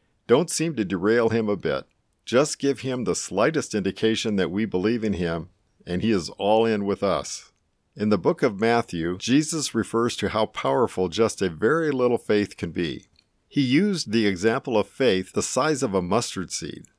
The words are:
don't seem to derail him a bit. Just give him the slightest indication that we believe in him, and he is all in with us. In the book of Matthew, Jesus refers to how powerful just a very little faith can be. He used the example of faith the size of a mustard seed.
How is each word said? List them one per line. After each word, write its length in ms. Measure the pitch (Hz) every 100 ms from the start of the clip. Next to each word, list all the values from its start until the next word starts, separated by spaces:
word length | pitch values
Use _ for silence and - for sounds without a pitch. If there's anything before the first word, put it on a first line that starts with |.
| _ _ -
don't 240 | 127 180
seem 260 | - 165 127
to 100 | 95
derail 440 | 92 101 117 113
him 200 | 113 107
a 80 | 101
bit. 280 | 80 67 - _ _ _
Just 360 | - 120 147 -
give 220 | 139 135
him 220 | 131 127
the 120 | 98 85
slightest 600 | - 92 123 156 - 107
indication 640 | 95 95 110 110 117 101
that 140 | 85
we 120 | 95
believe 400 | 110 92 101 120
in 100 | 107
him, 360 | 87 85 82 80 _ _ _ -
and 160 | 87
he 100 | 104
is 180 | 101 80
all 360 | - 101 110 113
in 200 | 107 101
with 180 | 98
us. 480 | 101 80 62 - - _ _ _ _ -
In 140 | 104
the 80 | 104
book 260 | - 180
of 160 | 135 98
Matthew, 580 | 113 117 110 85 80 92
Jesus 560 | - 135 151 165 135
refers 420 | 117 101 113 120 -
to 120 | 98
how 160 | 107 110
powerful 640 | - 135 139 113 - 92
just 320 | 82 110 -
a 80 | 95
very 420 | 80 107 160 160
little 280 | 131 123 117
faith 360 | - 107 101 -
can 160 | 87
be. 360 | 82 82 64 - _ _ _ _
He 140 | -
used 500 | 131 139 208 180 107
the 160 | 113 104
example 500 | 92 107 127 143 110
of 100 | 98
faith 440 | - 131 92 92
the 100 | -
size 400 | - - 147 143
of 140 | 127 98
a 60 |
mustard 500 | 90 104 - - 85
seed. 320 | - 80 - -